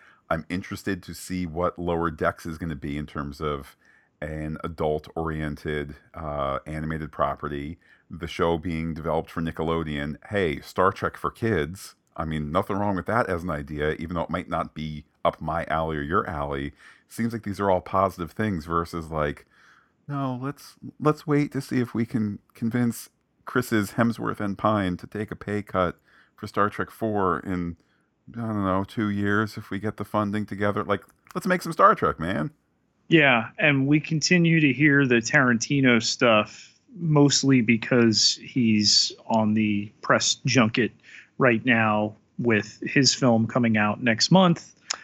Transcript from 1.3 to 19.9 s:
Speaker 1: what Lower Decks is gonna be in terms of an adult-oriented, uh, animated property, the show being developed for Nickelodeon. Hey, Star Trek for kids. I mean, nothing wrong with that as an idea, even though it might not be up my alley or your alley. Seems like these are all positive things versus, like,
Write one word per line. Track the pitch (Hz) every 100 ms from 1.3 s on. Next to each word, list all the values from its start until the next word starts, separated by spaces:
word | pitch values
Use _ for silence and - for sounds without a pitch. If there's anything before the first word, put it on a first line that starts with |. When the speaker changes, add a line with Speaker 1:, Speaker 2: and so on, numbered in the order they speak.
| 92
Speaker 1:
what | 87 80 87 -
Lower | 87 85 85
Decks | 78 87 - 85
is | 80
gonna | 85 73
be | 76 73
in | 76
terms | 78 71 73
of | 78 69 69 - _ _ _ _
an | 76 78 78 78
adult-oriented, | 82 82 78 78 - - 80 78 76 73 80 76 73 73 _
uh, | 85 78 73 69 67 -
animated | 78 78 80 76
property, | - 73 71 76 71 73 85 _ _ -
the | 85 85
show | - 85 85
being | 92 80 82
developed | 78 78 78 78
for | -
Nickelodeon. | 82 - 80 82 80 73 73 73 -
Hey, | 104 87 71
Star | - - 95
Trek | - 92 -
for | -
kids. | - 113 92 73 95 - - _ -
I |
mean, | 80 78 76
nothing | 87 - 101
wrong | 101 92
with | 87
that | 113 110
as | 87
an | 87
idea, | 73 71 73 76
even | - 82
though | 85
it | -
might | 92 -
not | 82 73
be | - 78 76 - _
up | 85 -
my | 78 82 -
alley | 80 80 78
or |
your | 73 98 -
alley. | 76 71 69 71 - - - _
Seems | - 117
like | 113
these | 101 92
are | 101
all | 92
positive | - 95 95 87 82
things | - 110 87 78
versus, | 85 85 85 78
like, | 78 76 71 - _ _ _ _